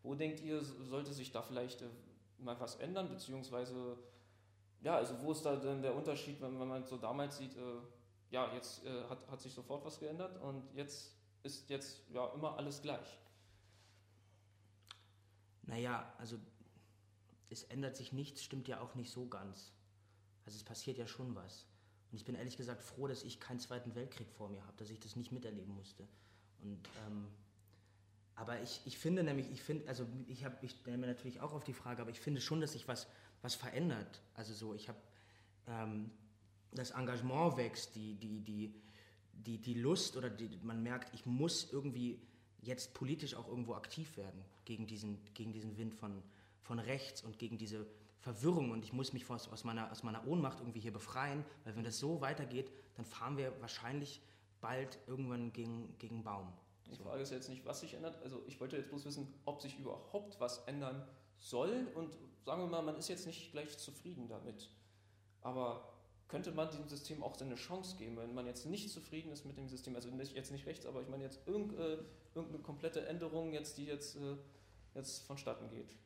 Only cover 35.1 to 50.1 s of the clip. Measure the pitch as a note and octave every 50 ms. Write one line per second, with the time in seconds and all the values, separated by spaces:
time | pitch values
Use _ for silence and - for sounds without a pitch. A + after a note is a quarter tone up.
35.1 | - - - - - - - - - - - A#2+ A#2 A2+ A2 A2 G#2+ G#2+ G#2+ A#2
36.1 | - - - - - - - - - - - - - B2 B2 - - C3 B2+ A#2+
37.1 | B2 A#2+ A#2+ B2+ C3 D3 E3+ E3+ B2+ B2+ A#2+ A2 - - - - - A2 G#2+ G#2+
38.1 | G#2+ G2 A2+ G#2+ G#2+ G#2+ G#2 A2 G#2 G#2 G#2+ G#2+ G#2+ - - - - - - -
39.1 | - - - - - - A2 A#2 A2+ A2 - B2 A#2 A#2 A#2+ C#3 F3+ - - -
40.1 | - C3 B2 B2 G#2 G#2+ A2+ G#2 F#2+ F2+ F#2 A2+ A2+ A2+ A2+ A#2+ B2 B2+ - -
41.1 | - - - B2+ B2 B2+ D#3 E3+ - - - - B2+ C#3 C#3 C#3+ A#2+ B2 B2 A#2+
42.1 | A2+ - - - - - - - - - G#2+ A#2 B2+ B2 - - - - C3 B2+
43.1 | D#3+ D#3 D#3 C3 - - A2+ - A#2+ B2 A#2+ A2 A2+ G#2 - - - D#3+ D#3+ -
44.1 | - G#2 G2 F#2+ F#2 F#2+ G2 - - - - - A2+ G#2+ A2 G#2+ A2 G#2 G#2+ G#2
45.1 | G#2 G2 - - - - A2 A2+ G#2+ A2 G#2+ A2 G#2 A2 A2+ A2+ G#2+ - A2 G#2
46.1 | G2 F#2+ F#2 - - - - - - - - - A#2 A#2 G#2+ A#2 C3+ C3+ - -
47.1 | - - - A2+ G#2+ - A#2 A2 A2+ G#2 A2 G#2 G#2+ G#2+ G#2 G#2 - - - -
48.1 | - - - C3 A2+ G2+ A#2+ E3 F3+ E3 C3+ A#2+ A2+ A2+ A#2 - - B2+ C3 -
49.1 | - A#2+ - - B2 A2+ - - A2 - - A#2 A2+ A2+ A2 G#2+ A2 - - A#2